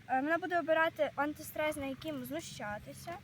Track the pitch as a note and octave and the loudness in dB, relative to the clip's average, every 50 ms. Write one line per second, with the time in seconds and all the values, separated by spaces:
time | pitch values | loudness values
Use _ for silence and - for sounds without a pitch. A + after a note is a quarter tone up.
0 | - - C4 C4 C#4+ D#4 E4+ E4 F4+ D#4 F4+ E4+ C#4 D#4 D#4+ D#4+ D#4+ E4 - D#4+ | -2 0 2 2 4 4 2 2 2 2 2 2 4 4 6 6 6 4 4 2
1 | C#4+ - - C#4 C#4+ D4+ D4 - D#4 - - D#4 D4+ D4+ D4+ D4 C4+ C4+ C4 C4 | 0 0 2 0 0 0 0 -6 -10 -8 -4 0 0 0 0 0 -2 -4 -4 -4
2 | - D#4+ D4+ B3+ B3 B3 C#4+ E4 - - - - A3 G#3 G#3 A3 - C4+ C#4 - | -4 -4 -4 -4 -4 -4 -6 -6 -6 -6 -8 -6 -6 -4 -6 -6 -8 -10 -12 -10
3 | - F#4 F4 G#4 | -8 -8 -8 -8